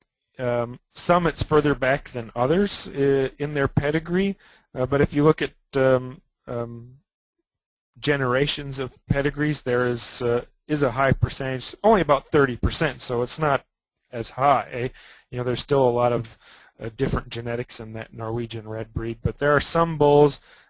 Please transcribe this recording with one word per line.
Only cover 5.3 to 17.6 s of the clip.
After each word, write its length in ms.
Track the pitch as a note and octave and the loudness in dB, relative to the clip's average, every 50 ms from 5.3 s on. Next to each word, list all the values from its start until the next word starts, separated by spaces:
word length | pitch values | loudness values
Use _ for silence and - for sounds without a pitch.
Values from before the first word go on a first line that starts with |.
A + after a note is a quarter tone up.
| D#3 - | 4 4
at, 100 | D#3 C3 - _ _ _ - | 0 -6 -8 _ _ _ -2
um, 460 | C#3 C3 C3 C3 B2+ B2+ B2+ B2+ C3 _ _ _ _ _ - | 2 4 4 4 2 0 -4 -12 -16 _ _ _ _ _ -10
um, 460 | B2 A#2+ A#2 A#2 A#2 A#2 A#2+ B2 B2+ C#3 _ _ _ _ _ _ _ _ _ _ _ _ _ _ _ _ _ _ _ B2 | -8 -6 -8 -8 -10 -14 -18 -20 -20 -20 _ _ _ _ _ _ _ _ _ _ _ _ _ _ _ _ _ _ _ -6
generations 800 | A#2 C#3+ D3 C#3 C3+ B2+ B2 C3 C#3+ D3 - - C#3+ C#3 C3+ C3 | -2 -2 0 0 0 0 0 0 0 0 -2 -4 -8 -8 -8 -8
of 120 | C3+ B2 - _ _ - | -8 -8 -10 _ _ -2
pedigrees, 520 | C3+ C#3 C3+ D3 C#3 C#3+ D3 D3+ D3+ C#3 - | 0 0 0 -2 -2 -2 -2 -2 -2 -2 -2
there 240 | C3 B2 B2 B2 B2 | 0 0 2 2 0
is, 160 | A#2+ A#2 - - - - | 0 -2 -6 -10 -8 -4
uh, 200 | B2+ A#2+ A#2 A#2+ - - _ _ _ - | -2 0 0 0 -2 -6 _ _ _ -4
is 140 | D3+ D3+ | -2 0
a 80 | C#3+ B2+ | 0 0
high 220 | A2 B2+ C3+ C3+ | 2 2 2 2
percentage, 640 | B2+ - - - - - C3+ C3 C3 B2+ - - - - - | 2 2 0 -2 -2 -4 -6 -6 -6 -6 -8 -10 -6 0 4
only 180 | G#3 A3+ G3 | 4 4 4
about 220 | E3 D3 D3 C3+ - - | 4 4 2 2 2 2
thirty 260 | - D3+ C#3 C3 A#2+ A2+ | 2 4 4 4 2 0
percent, 420 | - A#2 - - E3 D3 B2+ B2+ | -2 -2 0 0 -2 -2 -4 -6
so 200 | - - B2+ A#2+ | -6 -4 -2 -2
it's 160 | B2 B2 - - | -2 -4 -4 -2
not 260 | D#3 D3+ C#3 B2+ - _ _ _ _ _ _ _ _ _ | 0 0 0 0 -2 _ _ _ _ _ _ _ _ _
as 180 | - A#2+ A2+ - | -10 -10 -10 -8
high. 600 | - - C3 C#3+ C#3 A#2+ G2+ - - B2 A#2+ C3 - - - - - - _ _ | -4 0 4 4 4 4 2 -2 -6 -6 -6 -6 -8 -12 -20 -20 -20 -20 _ _
You 80 | - B2 | -8 -6
know, 60 | B2 | -4
there's 180 | B2 B2 A#2 | -2 -2 -4
still 260 | - - C#3+ C#3 C3 B2 | -2 0 2 2 4 4
a 40 | |
lot 200 | A#2+ A#2+ A#2+ A#2+ | 4 2 2 2
of, 140 | A#2+ A#2 A#2 - - _ _ - - - - _ _ - | 2 0 -4 -8 -14 _ _ -20 -20 -20 -20 _ _ -14
uh, 100 | - A#2+ A2 A2 | -12 -12 -6 -4
different 320 | C3+ B2+ - B2 B2 A#2 | -4 -2 -2 -4 -6 -6
genetics 500 | A#2 A#2 A#2 A#2+ A#2 A#2+ | -10 -8 -8 -6 -6 -6